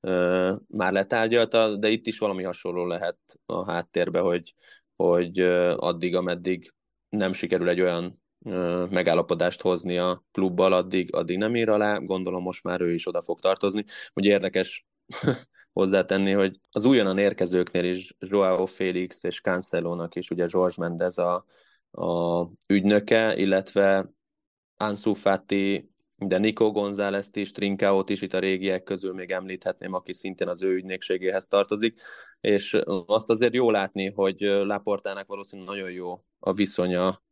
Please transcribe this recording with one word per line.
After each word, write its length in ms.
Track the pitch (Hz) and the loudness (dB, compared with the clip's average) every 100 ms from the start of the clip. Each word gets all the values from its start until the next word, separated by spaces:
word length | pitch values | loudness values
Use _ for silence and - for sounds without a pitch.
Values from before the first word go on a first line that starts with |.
ö, 520 | 92 92 90 92 90 98 _ | 0 0 2 2 0 -2 _
már 240 | 104 92 | -2 0
letárgyalta, 840 | 98 98 117 113 120 113 117 110 101 | 0 0 0 2 2 4 2 2 2
de 120 | 107 | 0
itt 180 | 113 113 | 0 -2
is 120 | 104 | -4
valami 240 | 104 95 | -2 -2
hasonló 440 | 92 90 95 87 90 | -6 -8 -6 -4 -4
lehet 320 | 87 87 - _ - _ | -4 -4 -8 _ -20 _
a 240 | 90 92 | -6 -4
háttérbe, 500 | 87 85 92 87 87 | -4 -4 -2 0 0
hogy, 340 | 90 87 85 _ _ - _ _ | 0 0 -4 _ _ -20 _ _
hogy, 440 | 90 87 87 92 | 2 4 2 2
ö, 340 | 90 90 87 85 | 2 4 2 2
addig, 400 | 87 85 87 90 | -2 -2 -2 -2
ameddig 580 | 90 87 90 90 - _ _ _ _ | -2 -4 -2 -4 -6 _ _ _ _
nem 240 | 107 92 | -2 -2
sikerül 360 | 95 87 90 87 | -2 -2 0 2
egy 120 | 87 | 2
olyan, 420 | 92 87 87 - _ _ | 2 0 -4 -10 _ _
ö, 420 | - 92 87 87 90 | -8 -4 -2 -2 0
megállapodást 720 | 95 87 85 85 85 90 - | 0 2 2 2 0 0 0
hozni 380 | 95 90 90 87 | 0 0 0 0
a 260 | 90 90 _ | 0 -2 _
klubbal, 400 | - 95 87 95 | -2 0 4 4
addig, 420 | 92 90 95 87 | 4 2 -2 0
addig 240 | 82 85 90 | -2 -2 -2
nem 180 | 110 120 | 0 0
ír 120 | 113 | 2
alá. 300 | 107 104 104 | 2 2 0
Gondolom 440 | - 92 92 92 | -2 -4 -4 -4
most 200 | 90 90 | -6 -8
már 180 | 87 90 | -6 -2
ő 120 | 87 | 0
is 140 | 85 90 | -2 -2
oda 160 | 87 | -6
fog 180 | - 85 | -4 -2
tartozni. 440 | 95 95 101 101 104 - - | 0 2 0 -2 -6 -12 -10
Ugye 160 | - 101 | 0 4
érdekes 560 | 101 92 92 95 - _ _ _ | 4 2 -2 -2 -6 _ _ _
<laughs> 440 | - - 135 - _ _ | -4 -2 -2 -6 _ _
hozzátenni, 600 | - 95 98 90 95 98 | 0 2 2 2 2 2
hogy 280 | 98 95 92 _ | 2 2 -2 _
az 140 | - | 0
újonnan 340 | 113 131 98 95 | 4 4 4 2
érkezőknél 680 | 101 95 90 90 87 90 | 2 2 0 2 0 0
is 320 | 90 90 90 - | -2 -4 -8 -16
Joao 480 | 95 101 95 92 92 | -2 2 4 2 0
Félix 560 | - 95 90 90 - | -2 -2 -2 -4 -6
és 180 | 90 - | -8 -4
Cancelónak 720 | - 90 - 87 85 87 85 | -2 -2 -2 -4 -2 -6 -6
is 160 | - 90 | -8 -6
ugye 160 | 87 85 | -4 0
George 280 | 92 90 87 | 2 0 0
Mendes 380 | 87 85 87 90 | -6 -2 -4 0
a, 280 | 87 90 - _ _ _ _ | -2 -2 -6 _ _ _ _
a 560 | - 87 87 85 85 87 - _ | -6 -2 0 0 0 -2 -8 _
ügynöke, 680 | 98 95 104 104 113 110 - | 2 4 2 4 2 4 0
illetve 760 | 98 95 98 101 98 98 95 _ _ _ _ _ _ _ | 2 2 0 2 4 2 0 _ _ _ _ _ _ _
Ansu 380 | 107 98 113 | -4 -2 -2
Fati, 760 | 98 - 95 _ 98 98 98 - _ _ _ | 0 2 0 _ 0 0 -2 -6 _ _ _
de 220 | 98 92 | -2 2
Nico 320 | 107 107 110 | 2 2 2
González-t 680 | 107 101 101 101 101 98 - | 2 -4 -2 -2 -2 -6 -8
is, 140 | 98 | -8
Trincaót 600 | - 101 98 98 98 95 | -4 -4 0 2 2 2
is 120 | 98 | -4
itt 120 | 92 | -2
a 40 | 92 | -2
régiek 440 | 95 92 95 92 | 0 0 0 -4
közül 320 | - 95 95 | -4 -6 -6
még 160 | 92 90 | -8 -6
említhetném, 640 | 92 95 95 92 92 92 | -8 -6 -8 -6 -6 -6
aki 200 | 92 - | -8 -8
szintén 360 | 92 98 90 90 | -10 -10 -6 -6
az 140 | 87 | -2
ő 120 | 95 | -2
ügynökségéhez 720 | 92 92 95 - 92 92 95 - | -2 -4 -10 -4 -2 -2 -2 0
tartozik, 540 | 101 101 107 113 - - - - _ | 0 2 0 -2 -4 -20 -20 -20 _
és 360 | 110 101 - 104 - 95 85 | 0 0 2 -2 0 -4 0
azt 240 | 107 110 | -2 2
azért 240 | 113 120 | 2 2
jó 160 | 120 120 | 2 2
látni, 400 | 107 98 101 95 | 2 0 -4 -6
hogy 300 | 101 95 92 | 0 0 0
Laportának 840 | 101 101 101 101 101 101 98 98 98 | 0 2 0 -2 -2 -4 -4 -10 -10
valószínűleg 440 | 101 98 101 92 | -12 -14 -16 -12
nagyon 200 | 101 95 | -10 -8
jó 340 | 90 90 90 _ _ | -10 -10 -12 _ _
a 140 | 95 | -4
viszonya 720 | 95 98 - 90 90 92 95 _ | 0 0 0 0 2 0 -2 _